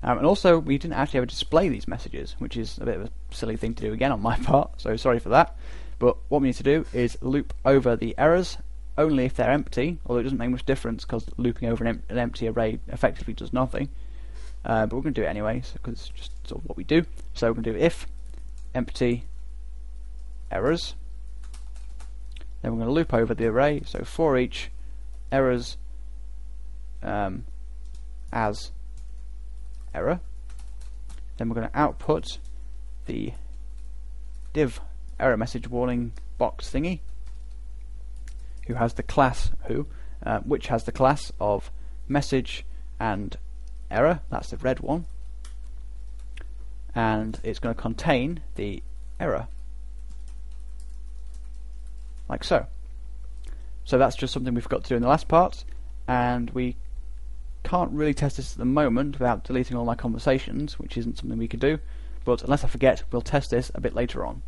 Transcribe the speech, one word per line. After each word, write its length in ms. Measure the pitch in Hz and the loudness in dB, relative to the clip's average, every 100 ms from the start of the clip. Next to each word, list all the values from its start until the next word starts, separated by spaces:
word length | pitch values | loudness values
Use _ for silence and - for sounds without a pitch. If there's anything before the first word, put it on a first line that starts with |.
Um, 180 | - 123 | 2 4
and 60 | 147 | 6
also, 320 | 202 190 165 | 8 8 8
we 200 | 160 139 | 6 2
didn't 160 | 170 | 2
actually 240 | - 143 135 | 0 2 2
ever 80 | 123 | 0
display 420 | - - 156 185 | -2 4 6 6
these 180 | 120 - | 2 -2
messages, 500 | - - 69 69 - | -4 -4 -6 -6 -6
which 160 | - 117 | -4 -4
is 220 | 110 - | -4 -2
a 80 | 117 | -2
bit 100 | 92 | -2
of 120 | 110 | -4
a 280 | - - - | -6 -8 -4
silly 220 | 117 110 | -2 -2
thing 160 | 117 | -2
to 100 | 117 | -2
do 100 | 110 | -2
again 180 | 110 131 | 2 2
on 80 | 120 | 2
my 160 | 113 117 | 2 2
<laughs> 60 | |
part, 360 | - 135 - - | 6 4 4 -2
so 160 | - 113 | -2 2
sorry 240 | 135 120 | 4 4
for 100 | 104 | 6
that. 280 | 123 165 - - - - - | 6 6 2 -8 -8 -8 4
But 180 | 123 - - | 4 4 2
what 120 | - | 2
we 60 | 135 | 4
need 80 | 120 | 2
to 80 | |
do 220 | 131 151 160 | 4 4 4
is 240 | 123 120 - | 2 2 2
loop 320 | 123 139 - - 127 | 0 0 0 0 6
over 320 | 139 123 117 | 8 8 4
the 180 | 117 - | 2 4
errors 400 | 147 170 180 - - - - - | 6 6 4 -2 -8 -8 -6 2
only 280 | 156 143 123 | 4 6 4
if 100 | - | 4
they're 160 | 117 | 4
empty, 480 | 143 - - 139 170 - | 4 2 0 0 0 0
although 160 | 120 | 0
it 20 | |
doesn't 140 | 120 135 | 2 0
make 120 | 120 | 2
much 160 | 123 - | 0 2
difference 380 | 135 - 113 | 2 2 -4
'cause 220 | - 113 - - | -2 -4 -2 0
looping 320 | 123 117 120 | 0 2 0
over 160 | 117 | 2
an, 60 | 117 | 2
em-, 140 | 117 - | 0 -2
an 100 | 117 | 0
empty 300 | 120 113 113 | 0 0 -2
array 320 | 113 113 120 - | 2 0 0 -4
effectively 460 | - 123 - - | 2 2 2 -6
does 180 | 110 - | -6 -2
nothing. 380 | 123 127 - 143 - - - - - - - | 0 0 0 -2 -4 -8 -8 -10 -8 -8 -8
Uh, 220 | - 113 110 | 0 2 2
but 100 | 117 | 2
we're 60 | |
gonna 120 | 151 | 0
do 100 | 123 | 0
it 40 | 104 | 0
anyway, 320 | 104 104 123 | 0 -2 -2
so, 160 | 127 - | -4 -6
'cause 100 | - | -6
it's 160 | 117 - | -6 -8
just 380 | - - - - | -10 -10 -10 -8
sort 140 | - | -8
of 80 | - | -6
what 80 | - | -6
we 80 | 95 | 4
do. 200 | 156 175 - - | 4 4 -4 -6
So 140 | - 117 | 0 2
we're 80 | 113 | 2
gonna 180 | 113 | 0
do 40 | 110 | 4
if 300 | 165 - - - - - - - - | 4 4 -6 -8 -8 -8 -8 -8 -4
empty 520 | 123 120 - 123 120 - - - - - - - - - - - - - | -2 -2 2 2 2 -2 -6 -6 -8 -8 -10 -10 -10 -10 -8 -8 -8 -6
errors. 460 | 95 113 170 - - - - - - - - - - - - - - - - - - | 0 2 2 0 -6 -8 -8 -8 -8 -8 -8 -8 -8 -8 -8 -8 -8 -8 -8 -8 -6
Then 100 | 113 | -4
we're 80 | 113 | -2
gonna 120 | 113 | 2
loop 220 | 147 165 | 2 4
over 200 | 117 113 | 4 4
the 140 | 117 117 | 4 4
array, 340 | 110 143 147 - | 6 4 4 -2
so 180 | - | -6
for 340 | - - 160 131 | -6 2 4 6
each 340 | 127 - - - - - - - - | 2 -2 -8 -8 -8 -8 -8 -10 0
errors, 460 | 135 131 123 117 - - - - - - - - - - - - - | 4 4 4 0 -6 -8 -8 -8 -8 -8 -8 -8 -6 -6 -6 -8 -6
um, 420 | - 101 98 95 - - - - - - - - - | -4 -2 -2 -2 -6 -8 -8 -8 -8 -8 -8 -8 -6
as 400 | - 110 104 - - - - - - - - - - - - - | 0 0 0 -6 -8 -8 -8 -8 -8 -8 -8 -8 -8 -8 -8 -6
error. 280 | - 95 175 - - - - - - - - - - - - | -2 0 0 -2 -8 -8 -8 -8 -8 -8 -8 -10 -8 -10 -4
Then 120 | 117 | -2
we're 60 | 113 | 0
gonna 160 | 110 | -2
output 640 | 127 147 - - 156 - - - - - - - - - | 2 2 2 0 0 0 -8 -8 -8 -8 -8 -8 -8 -4
the 260 | 123 52 - - - - - - - - - - - - | -4 -4 -4 -8 -8 -8 -8 -8 -8 -8 -8 -8 -8 -4
div 260 | 151 143 - - - - - | 2 2 0 -6 -8 -8 0
error 160 | 131 113 | 2 4
message 320 | 113 123 113 | 2 -2 -2
warning 460 | 120 123 123 120 113 - - | 0 2 0 -2 -4 -8 0
box 340 | 120 - - | 0 0 -2
thingy, 300 | 135 160 180 - - - - - - - - - - - - - - - - - | 0 0 -2 -4 -6 -6 -8 -10 -10 -10 -10 -10 -10 -10 -8 -8 -8 -8 -8 -4
who 80 | 117 | 2
has 180 | 120 | 2
the 100 | - | 0
class, 480 | - - 147 - - - - | 0 4 4 6 6 4 2
who, 200 | - 147 - - - | -2 -2 -6 -8 -6
uh, 160 | - 107 | -2 0
which 280 | 101 143 - | 2 0 2
has 180 | 120 - | 0 0
the 60 | |
class 400 | - 131 147 - - | 4 4 4 0 -2
of 300 | 104 104 - - - - - | 2 0 0 -6 -8 -8 0
message 580 | 139 139 135 123 - - - - - | 2 4 2 0 -4 -6 -6 -6 -4
and 360 | 113 101 101 - - - - - - | -2 -2 -2 -6 -6 -8 -8 -8 -4
error, 320 | 104 143 170 - | 4 4 4 0
that's 220 | - - | -4 -4
the 60 | 110 | -2
red 220 | 123 127 | 0 0
one, 260 | - - - - - - - - - - - - - - - - - - - - - 117 | 0 -2 -2 -6 -8 -8 -8 -8 -8 -8 -8 -8 -8 -8 -8 -8 -8 -8 -8 -8 -6 0
and 440 | 113 110 110 107 | 2 2 0 -4
it's 160 | - 110 | -4 -2
gonna 160 | 123 113 | -2 -2
contain 680 | 117 110 165 139 131 170 - - | -2 -2 2 4 2 -2 -6 -4
the 260 | 104 98 - - - - | -4 -4 -8 -8 -8 -4
error, 280 | 180 82 - - - - - - - - - - - - - - - - - - - - - - - - - - - - - | -2 0 -2 -8 -8 -8 -8 -8 -8 -8 -8 -8 -8 -8 -8 -8 -8 -8 -8 -8 -8 -8 -10 -10 -10 -10 -8 -10 -10 -10 -6
like 160 | 127 | -6
so. 220 | - 156 - - - - - - - - - - - - | 2 2 2 -8 -10 -10 -8 -8 -8 -8 -8 -8 -8 -8
So 140 | - 127 | 2 6
that's 180 | 131 120 | 6 4
just 180 | 131 | -2
something 220 | - 127 120 | -2 0 0
we 60 | |
forgot 220 | 117 120 | 0 -2
to 60 | - | 2
do 60 | 123 | 2
in 60 | |
the 80 | 120 | 6
last 180 | 156 - | 4 6
part, 380 | 160 180 - - - - - - | 6 6 2 -8 -8 -8 -8 0
and 420 | 123 123 123 117 | 2 4 2 0
we 260 | 127 123 123 - - - - - - - - | 0 -2 -2 -6 -6 -6 -6 -6 -6 -6 -4
can't 280 | - 180 175 | 0 2 2
really 220 | 147 151 | 2 2
test 240 | 143 143 - | 4 2 0
this 160 | 131 | -6
at 40 | - | 0
the 80 | 120 | 2
moment 540 | 139 147 117 143 139 | 6 6 4 2 2
without 240 | 123 113 | 2 2
deleting 340 | - 127 123 123 | 2 0 0 0
all 80 | 117 | 0
my 100 | 117 | 0
conversations, 840 | 123 117 139 135 - - 147 - | 0 2 4 4 2 -2 -2 -4
which 180 | - - | -4 -2
isn't 200 | 117 - | -2 -2
something 200 | - 113 | -2 -2
we 100 | 113 | -2
could 120 | - | 2
do, 200 | 131 156 - - - - - | 4 4 -2 -8 -8 -6 2
but 180 | 120 | 2
unless 200 | 127 143 | 4 4
I 40 | - | 6
forget, 360 | 123 131 - - | 6 6 6 2
we'll 100 | 120 | 0
test 300 | - 143 135 | 2 2 4
this 200 | 120 127 - | 2 2 0
a 60 | |
bit 120 | 127 | 0
later 320 | - 123 - 71 | 0 0 0 -4
on. 160 | - | -4